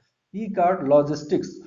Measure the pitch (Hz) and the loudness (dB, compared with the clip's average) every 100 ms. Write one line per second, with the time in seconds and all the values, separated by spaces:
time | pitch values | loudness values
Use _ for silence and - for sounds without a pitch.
0 | _ _ _ 196 220 190 175 190 139 147 | _ _ _ -10 -8 0 0 0 4 4
1 | 139 151 - 165 - - | 4 -2 -2 -4 -4 -12